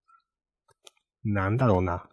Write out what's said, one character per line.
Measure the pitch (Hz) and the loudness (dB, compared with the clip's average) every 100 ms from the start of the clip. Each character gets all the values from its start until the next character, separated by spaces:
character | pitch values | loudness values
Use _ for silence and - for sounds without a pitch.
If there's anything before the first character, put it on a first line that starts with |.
| _ _ _ _ _ _ _ _ - _ _ _ | _ _ _ _ _ _ _ _ -20 _ _ _
な | 110 101 95 | -4 -2 0
ん | 117 | 0
だ | 127 | 2
ろ | 90 | 2
う | |
な、 | 92 87 - | 0 -4 -10